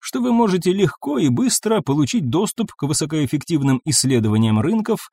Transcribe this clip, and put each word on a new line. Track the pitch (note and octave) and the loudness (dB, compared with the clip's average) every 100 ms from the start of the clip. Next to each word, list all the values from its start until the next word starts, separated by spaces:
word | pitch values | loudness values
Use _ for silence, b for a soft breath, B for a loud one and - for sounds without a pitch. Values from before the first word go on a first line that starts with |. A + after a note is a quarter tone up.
что | - C4+ | -10 -4
вы | B3 | 0
можете | A#3 A3+ F#3 F3+ | 2 2 2 0
легко | F#3+ F3+ - C#4 C#4+ | 2 0 -2 -4 0
и | D#3 | 2
быстро | B2 B3+ - G#3+ A3 | 2 0 0 0 -2
получить | C#3+ C#3+ D3 A#3+ C#3 | 0 0 0 0 -2
доступ | C#3 G3+ - G#3+ | -2 -2 -4 -8
к | - | -6
высокоэффективным | C#3+ D3+ D3+ D#3 D3 D3+ - D#3+ C#3 C3 - | -4 -4 -2 -2 -2 -2 -2 0 2 0 0
исследованиям | C#3 C#3+ B2+ A2 G#2+ A2+ G#2+ | -2 2 2 2 2 2 2
рынков, | C#3 A3 G#3+ G#3+ - | 2 0 -2 -4 -6